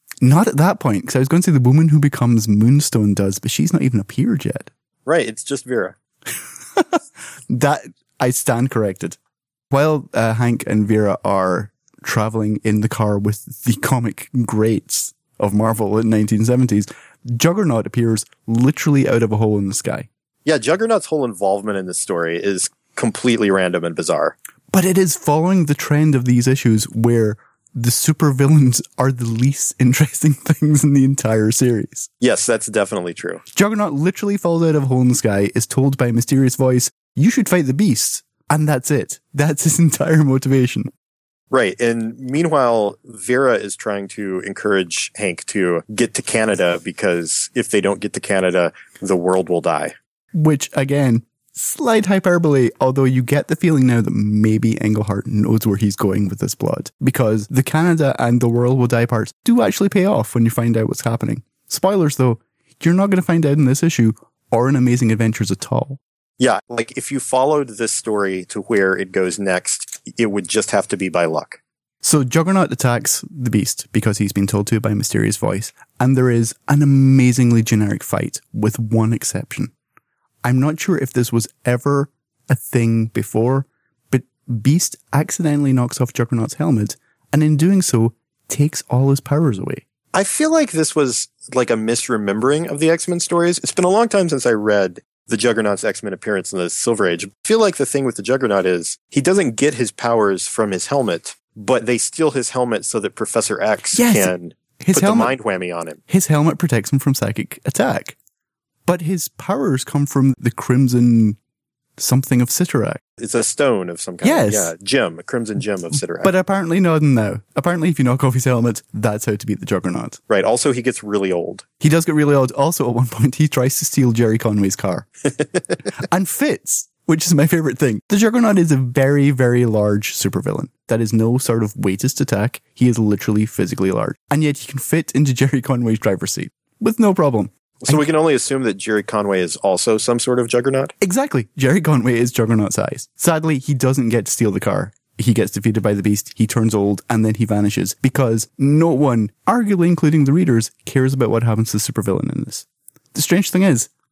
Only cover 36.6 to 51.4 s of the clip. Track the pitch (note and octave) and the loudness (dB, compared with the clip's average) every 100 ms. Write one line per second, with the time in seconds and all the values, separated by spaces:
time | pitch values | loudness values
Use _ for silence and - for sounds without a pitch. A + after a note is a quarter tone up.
36.6 | C3 B2+ - - _ - E3+ B3+ G#3 F3+ | 2 2 0 -8 _ 0 2 2 2 2
37.6 | C#3 C3+ G#3 C#3 - - - _ _ D3+ | 0 2 2 2 -2 -6 -12 _ _ 0
38.6 | D3+ C#3+ - D3 - - _ C#3 D3 D3 | 2 0 0 -2 -2 -10 _ -2 0 2
39.6 | D#3+ - E3 - E3+ D#3+ D3 C3 C3 C3+ | 0 4 2 2 2 4 4 2 2 2
40.6 | B2 - - - _ _ _ _ _ C3 | 2 -2 -8 -12 _ _ _ _ _ 0
41.6 | G#2 - A#2 A#2 A2+ A2+ C3 C#3+ E3+ D#3 | 0 0 -2 -2 -4 -8 -6 -2 0 2
42.6 | B2 A#2 G#2 - - A2 - B2 C3+ A2 | 2 2 0 -4 -18 -16 -2 2 2 0
43.6 | G2+ - - G2+ G2 - G2+ F#2 F2+ G2 | -2 -10 -6 -6 -8 -10 -8 -6 -8 -6
44.6 | G#2+ G2 F2 - - - G2+ F2 - G#2+ | -2 0 -2 -4 -8 -6 -6 -6 -8 -2
45.6 | F2+ E2+ - G#2+ A#2 - - A#2 A2 G2 | -2 -2 -6 -4 -2 -2 -4 -2 0 0
46.6 | F2+ F2 - E2+ G2+ F2 D#2+ - - B2+ | 0 0 -6 -4 -2 -2 -2 -6 -4 -6
47.6 | - G#2 G2 A2 A2 - - G2 F#2 F2+ | -2 0 0 -4 -6 -8 -4 -2 0 0
48.6 | E2+ - - - F#2+ F#2 F2 F#2+ F2+ F2 | -2 -4 -20 -14 -4 -2 0 0 0 -2
49.6 | E2+ D2+ D2+ - _ _ _ F3 D#3 D3 | 0 -2 -4 -10 _ _ _ 0 2 2
50.6 | - - C3+ C#3+ C3+ A#2 - _ | -2 -4 -2 0 2 0 -2 _